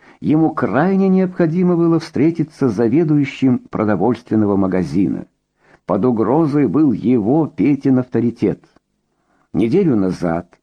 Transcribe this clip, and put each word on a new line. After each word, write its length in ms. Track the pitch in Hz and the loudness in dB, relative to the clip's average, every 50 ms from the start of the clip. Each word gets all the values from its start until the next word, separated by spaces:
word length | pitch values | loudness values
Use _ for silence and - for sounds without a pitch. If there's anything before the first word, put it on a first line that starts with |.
| _ - - - | _ -20 -16 -6
Ему 320 | - 95 147 160 160 151 | -2 0 2 2 2 2
крайне 580 | 156 - 127 98 98 131 160 190 190 190 196 190 | 0 -2 -2 -2 0 0 0 2 2 2 2 2
необходимо 640 | 185 190 190 180 185 - 175 165 160 185 180 180 175 | 2 2 0 0 -2 -2 -2 0 0 0 0 2 2
было 240 | 165 170 165 165 156 | 2 2 2 0 0
встретиться 720 | - - - 101 143 165 165 165 151 - - - 139 123 | -2 -4 -2 0 0 0 0 -2 -6 -6 -4 -2 -2 -2
с 40 | 98 | 0
заведующим 840 | 104 117 113 123 165 175 151 151 147 139 135 - - 135 131 123 117 | 0 0 0 2 0 2 2 0 0 0 -2 -4 -2 0 0 0 0
продовольственного 960 | - - - - 107 104 104 82 92 123 120 120 - - 110 107 104 101 101 | -4 -6 -6 -4 -2 -2 0 0 0 -2 -2 -2 -4 -2 0 0 2 2 2
магазина. 680 | 95 95 92 90 92 87 71 71 95 95 64 55 - - - _ _ _ _ _ _ _ _ _ _ _ | 0 0 0 0 -2 -2 -2 -2 -2 -2 -2 -2 -6 -10 -14 _ _ _ _ _ _ _ _ _ _ _
Под 180 | - 87 - 151 | -4 -2 0 0
угрозой 640 | 127 120 107 110 104 131 160 165 139 139 147 139 | 0 0 0 0 0 0 0 0 0 0 0 0
был 240 | 104 82 143 160 139 | 0 2 2 2 0
его, 560 | 104 - - 113 131 117 95 110 143 165 151 | 0 0 0 0 0 0 0 0 0 0 0
Петин, 500 | - - - 98 139 143 135 - 143 131 127 | -2 -2 -2 0 0 0 0 0 0 0 0
авторитет. 640 | 123 - - 117 113 120 113 - - 92 73 - _ _ _ _ _ _ _ _ _ _ _ _ _ _ _ _ _ _ - | 0 -2 -4 -2 -2 -2 -2 -2 -2 -2 -2 -4 _ _ _ _ _ _ _ _ _ _ _ _ _ _ _ _ _ _ -4
Неделю 420 | 78 110 113 139 196 196 160 123 | -2 -2 0 0 0 0 2 0
назад 640 | 104 95 92 87 - 85 85 82 87 - _ _ _ | 0 0 -2 -4 -4 -4 -4 -4 -4 -8 _ _ _